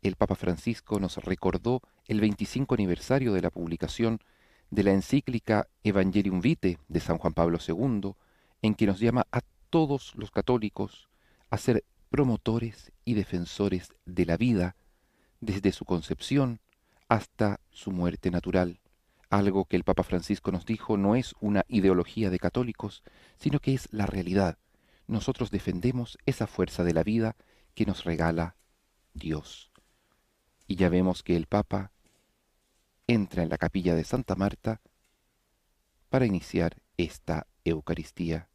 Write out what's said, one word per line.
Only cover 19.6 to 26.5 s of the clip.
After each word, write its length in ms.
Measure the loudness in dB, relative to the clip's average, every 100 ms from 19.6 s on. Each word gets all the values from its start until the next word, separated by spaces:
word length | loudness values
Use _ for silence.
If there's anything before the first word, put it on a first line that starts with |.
| 0
que 100 | 0
el 80 |
Papa 200 | 0 0
Francisco 480 | 0 -2 -2 -4 -2
nos 120 | -6
dijo 320 | -4 -6 -2 0
no 200 | 4 2
es 180 | 0 -6
una 260 | -2 0 2
ideología 640 | 4 4 4 2 -2 -2
de 80 | 0
católicos, 640 | -2 -2 -4 -6 -10 -10 -20 _ -20 _
sino 200 | -2 -2
que 140 | 0
es 180 | -2 -4
la 140 | -4 -2
realidad. 540 | -2 0 2 2 0 _ _ _ _ -6
Nosotros 420 | -4 -2 -4 -4
defendemos 680 | -4 -4 -2 0 -2 -6 -6 -4
esa 180 | -2
fuerza 380 | -4